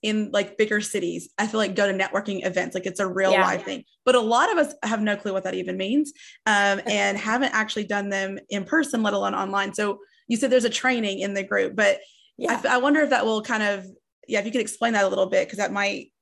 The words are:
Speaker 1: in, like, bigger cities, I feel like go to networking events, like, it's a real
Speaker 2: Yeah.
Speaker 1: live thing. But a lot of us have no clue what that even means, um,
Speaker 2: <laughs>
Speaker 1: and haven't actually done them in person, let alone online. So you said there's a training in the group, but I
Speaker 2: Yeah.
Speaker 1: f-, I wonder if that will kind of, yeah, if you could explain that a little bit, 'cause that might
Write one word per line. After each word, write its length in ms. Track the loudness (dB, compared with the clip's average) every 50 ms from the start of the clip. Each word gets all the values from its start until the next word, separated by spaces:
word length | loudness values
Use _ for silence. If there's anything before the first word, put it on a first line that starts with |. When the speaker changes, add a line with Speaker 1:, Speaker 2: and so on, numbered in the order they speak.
| -2
Speaker 1:
in, 260 | 0 0 0 -2 0
like, 260 | 0 -2 -2 -2 0 0
bigger 220 | 0 2 2 -2
cities, 480 | -2 -2 -4 -4 -4 -2 -6 -6 -10 -12 _ -4
I 80 | -4 -2
feel 100 | 0 0
like 160 | 0 0 2
go 160 | 0 2 2
to 60 | 2 0
networking 480 | -2 -2 -2 -4 -4 -2 -6 -4 -4
events, 300 | -2 -2 -2 -4 -2 -6
like, 100 | -6 -6
it's 140 | -6 -4 -2
a 80 | -4 -2
real 240 | 0 2 4 4
Speaker 2:
Yeah. 100 | 6 4
Speaker 1:
live 220 | 4 2 0 -2 -6
thing. 200 | -8 -10 -12 -12 _ _ _ _
But 80 | 4 4
a 60 | 4
lot 320 | 4 4 4 4 4 4
of 80 | 4 2
us 140 | 0 0 -2 -8 -4
have 180 | -4 -2 0
no 160 | 0 0 -2 -2
clue 160 | -4 -4 -4
what 100 | -4 -4
that 120 | -4 -6
even 200 | -4 -6 -6 -6
means, 380 | -4 -4 0 0 0 0 0 -4 -18 -20 -20 -20 -6 _
um, 340 | 2 2 4 4 4 2 0 0
Speaker 2:
<laughs> 20 |
Speaker 1:
and 320 | -2 0 2 2 2 0 -2
haven't 360 | -2 0 0 2 0 0 0
actually 320 | 0 -2 -2 -4 -6 -4
done 240 | -2 -2 -2 -2 -2
them 300 | -2 -2 -2 -4 -6 -10 -10 _
in 140 | -6 -6 -4
person, 380 | 0 0 0 0 2 0 0 0
let 100 | 2 0
alone 200 | 0 0 0 -2
online. 400 | -2 -4 -2 0 -2 -2 -2 -2
So 260 | -2 -2 -2 -2 -6 -10 _ _ _ _ _
you 100 | -2 0
said 140 | 2 4
there's 140 | 4 4 4
a 40 | 2
training 500 | -2 0 0 0 0 0 -2 -2 -4 -4
in 140 | -6 -4 -4
the 100 | -6 -4
group, 320 | -2 0 0 0 0 0
but 200 | 2 2 2 2 0
I 20 | -4 -18 _ _ _ _ _ -6
Speaker 2:
Yeah. 160 | -2 -2 -2
Speaker 1:
f-, 120 | 0 0 2
I 100 | 2 2
wonder 240 | 4 4 4 4
if 80 | 4 4
that 160 | 2 2 2
will 160 | 2 0 0
kind 220 | -2 -2 -2 0 0
of, 240 | 0 -2 -4 -6 -14 -20 _ _ _ _ _ _ -4
yeah, 120 | -4 -2
if 60 | -2
you 60 | -2
could 100 | -2 -2
explain 320 | -2 -2 -4 -2 -2 0 2
that 100 | 2 2
a 60 | 2
little 160 | 2 2 0
bit, 240 | 2 2 0 0 0
'cause 80 | -4 -4
that 160 | -4 -2 0
might 400 | 0 -2 -2 -2 -6 -10 -14 _ _